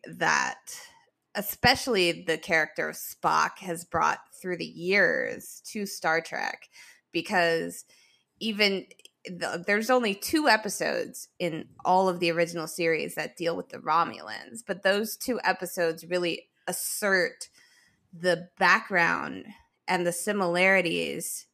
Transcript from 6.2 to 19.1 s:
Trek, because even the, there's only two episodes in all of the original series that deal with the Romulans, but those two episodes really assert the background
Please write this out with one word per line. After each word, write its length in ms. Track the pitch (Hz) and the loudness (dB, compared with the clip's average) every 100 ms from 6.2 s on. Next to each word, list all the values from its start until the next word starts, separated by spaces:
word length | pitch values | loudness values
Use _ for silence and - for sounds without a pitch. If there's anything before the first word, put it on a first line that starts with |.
Trek, 480 | 165 - - - - - - - _ | -2 -6 -6 -8 -14 -20 -20 -20 _
because 720 | 165 160 196 170 165 170 175 - _ _ _ _ - | -6 0 2 4 2 -2 -10 -16 _ _ _ _ -10
even 460 | 220 208 208 190 - - - _ - | -4 2 2 2 -6 -18 -20 _ -14
the, 360 | 175 165 - 175 | -8 -6 -4 0
there's 220 | 208 220 | 0 4
only 260 | 254 226 196 | 2 2 -2
two 320 | - 320 302 | -2 0 4
episodes 800 | 220 214 - 156 139 - - - - | 2 2 -4 -2 -2 -4 -10 -16 -6
in 300 | 175 156 - - | -4 -4 -10 -6
all 240 | - 185 190 | 2 4 4
of 120 | 175 | 2
the 120 | 170 | 0
original 340 | 165 170 170 160 | 2 0 -2 -6
series 500 | - 165 156 - - | -2 0 0 -2 -6
that 200 | 156 - | -8 -4
deal 220 | 165 180 | -4 -4
with 120 | - | -6
the 80 | - | -8
Romulans, 840 | - 160 165 - - 107 - 226 - | 0 0 0 -4 -12 -14 -14 -12 -8
but 180 | 190 | -2
those 340 | 190 202 220 - | 0 0 0 -6
two 220 | - 226 | -6 -2
episodes 640 | - 185 180 - 165 165 165 | 0 0 -2 -2 -2 -2 -4
really 420 | 180 175 - - _ - | -2 -2 -4 -10 _ -8
assert 840 | 180 - - 208 190 175 - - _ _ _ _ _ _ 170 | -6 -6 -4 2 2 2 -4 -18 _ _ _ _ _ _ -2
the 300 | 180 170 175 - | 2 2 0 2
background 880 | 180 196 - 185 170 | 4 4 4 2 2